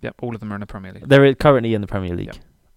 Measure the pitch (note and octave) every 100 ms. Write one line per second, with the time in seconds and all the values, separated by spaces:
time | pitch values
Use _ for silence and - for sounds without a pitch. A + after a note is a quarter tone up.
0 | A#2 - B2 A2+ G#2+ G2+ G2+ G#2 F#2 G#2
1 | C3+ C3+ C#3 B2+ D3+ C3 A2+ A2 G#2 G2+
2 | F2+ F2 G2+ - _ _ _